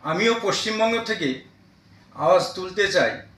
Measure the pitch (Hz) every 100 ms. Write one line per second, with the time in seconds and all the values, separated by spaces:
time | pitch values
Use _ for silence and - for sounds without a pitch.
0 | 151 170 226 233 202 - 214 214 220 233
1 | - 202 151 131 - _ _ _ _ -
2 | _ - 156 180 - 185 185 196 196 175
3 | 127 - -